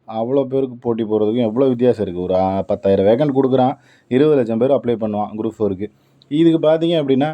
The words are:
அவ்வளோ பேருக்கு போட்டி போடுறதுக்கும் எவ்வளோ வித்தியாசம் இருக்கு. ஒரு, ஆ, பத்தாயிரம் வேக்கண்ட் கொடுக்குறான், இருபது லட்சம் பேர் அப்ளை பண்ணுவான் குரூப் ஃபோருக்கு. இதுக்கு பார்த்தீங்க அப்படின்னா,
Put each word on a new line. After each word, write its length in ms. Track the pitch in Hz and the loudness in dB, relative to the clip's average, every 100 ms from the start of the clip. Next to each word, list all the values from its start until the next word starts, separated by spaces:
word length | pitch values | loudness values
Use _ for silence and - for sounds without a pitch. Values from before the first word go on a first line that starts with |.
| - | -12
அவ்வளோ 380 | 110 117 139 | -6 -2 -2
பேருக்கு 320 | 131 135 135 120 | 0 -2 -4 -6
போட்டி 280 | 120 113 | -6 -4
போடுறதுக்கும் 440 | 110 107 107 117 117 | 0 0 0 0 0
எவ்வளோ 200 | 110 135 | 0 0
வித்தியாசம் 340 | 123 123 110 | 2 0 0
இருக்கு. 200 | 98 87 | -2 -4
ஒரு, 120 | 90 | -2
ஆ, 280 | 92 95 95 | 0 0 -2
பத்தாயிரம் 440 | 95 101 98 98 98 | -2 -2 0 2 4
வேக்கண்ட் 300 | 120 151 131 | 2 2 0
கொடுக்குறான், 400 | 135 131 127 143 _ _ - | 2 2 0 -2 _ _ -2
இருபது 260 | 123 151 147 | 2 2 2
லட்சம் 220 | 113 113 | 0 0
பேர் 120 | 127 | 0
அப்ளை 260 | 135 120 117 | 0 -2 -4
பண்ணுவான் 340 | 110 104 104 107 | -2 -4 -6 -6
குரூப் 220 | 110 110 | -8 -4
ஃபோருக்கு. 300 | 104 92 104 _ _ _ - | -4 -4 -10 _ _ _ -6
இதுக்கு 380 | 147 165 160 151 | 0 2 4 2
பார்த்தீங்க 280 | 160 170 170 | 2 0 0
அப்படின்னா, 340 | 143 135 147 | 0 0 0